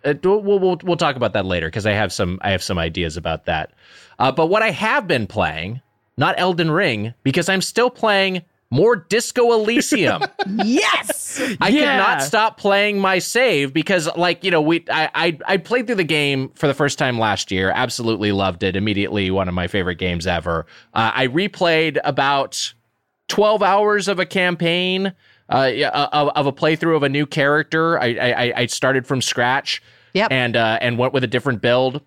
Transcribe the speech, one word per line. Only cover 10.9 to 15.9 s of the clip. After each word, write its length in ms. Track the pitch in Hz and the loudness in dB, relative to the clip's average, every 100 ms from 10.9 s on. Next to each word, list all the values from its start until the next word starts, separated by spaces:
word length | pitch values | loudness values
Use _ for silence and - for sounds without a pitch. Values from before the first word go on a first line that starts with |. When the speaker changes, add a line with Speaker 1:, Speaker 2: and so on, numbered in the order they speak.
| - - - - - - 196 | -2 -4 -8 -8 -6 -6 -2
Speaker 1:
I 80 | 185 | 2
Speaker 2:
Yeah. 160 | 277 285 269 | 2 2 2
Speaker 1:
cannot 260 | 196 160 | 2 0
stop 360 | 135 220 220 - | 0 0 0 0
playing 400 | 202 196 208 202 | 0 2 2 0
my 180 | 190 190 | 0 0
save 540 | - 233 254 156 139 | 0 0 2 2 0
because, 360 | 147 151 185 156 170 | -2 0 0 0 0
like, 280 | 175 170 | 0 0
you 60 | 190 | 2
know, 100 | 175 | 2
we, 240 | 151 165 - | 4 0 0
I, 180 | 143 156 | -2 -2
I, 240 | - 165 160 - | 0 -2 -2 -2
I 100 | 190 | -2
played 300 | 160 240 | 0 -2
through 100 | 226 | 0